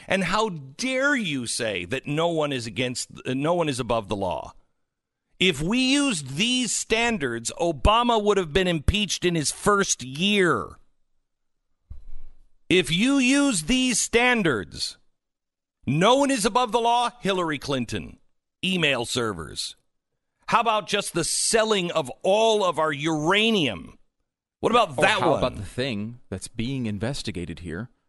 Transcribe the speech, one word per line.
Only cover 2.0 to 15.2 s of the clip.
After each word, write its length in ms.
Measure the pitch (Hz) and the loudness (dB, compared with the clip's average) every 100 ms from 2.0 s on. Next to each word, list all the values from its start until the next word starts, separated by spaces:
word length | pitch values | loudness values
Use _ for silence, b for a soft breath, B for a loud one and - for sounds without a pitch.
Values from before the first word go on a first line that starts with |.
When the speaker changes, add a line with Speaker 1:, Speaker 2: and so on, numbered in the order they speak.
| - | -4
Speaker 1:
no 220 | 147 170 | -2 0
one 240 | 160 147 | 0 -2
is 140 | 135 113 | -4 -6
against, 420 | 107 127 123 - - - | -4 -4 -4 -10 -10 -6
uh, 80 | |
no 220 | 131 151 175 | -2 0 0
one 120 | 156 | 0
is 120 | 127 | -2
above 280 | 117 117 98 | -2 -2 -2
the 80 | 101 | -4
law? 380 | 95 76 - - _ _ _ _ _ _ _ _ | -4 -6 -10 -16 _ _ _ _ _ _ _ _
If 220 | 185 135 | 2 2
we 160 | 160 240 | 0 2
used 560 | 262 285 277 175 131 139 | 4 4 2 -2 -6 -2
these 340 | 233 254 240 | 0 0 0
standards, 800 | - - 220 233 220 131 117 113 - | -4 0 0 2 0 -2 -4 -6 -2
Obama 640 | 170 143 202 226 240 226 | -2 2 4 4 4 2
would 160 | 208 196 | 4 2
have 160 | 165 | 2
been 140 | 147 180 | 0 2
impeached 580 | 165 - 208 208 - 180 | 2 2 2 -2 -2 0
in 80 | |
his 180 | 170 139 | 0 -2
first 520 | - 202 202 190 - | 0 2 2 2 -2
year. 720 | 127 139 196 208 175 117 73 - _ _ _ _ _ _ _ _ _ _ _ - - - - - - - _ | -6 -2 0 2 2 2 -4 -12 _ _ _ _ _ _ _ _ _ _ _ -14 -8 -6 -6 -12 -20 -20 _
If 220 | 180 170 | 2 2
you 260 | 170 247 277 | 0 2 4
use 460 | 254 277 285 190 | 4 4 4 0
these 360 | 151 254 254 214 | 0 2 2 0
standards, 1000 | - 226 247 233 165 113 82 - - - _ _ | 2 2 4 2 2 0 -4 -8 -10 -10 _ _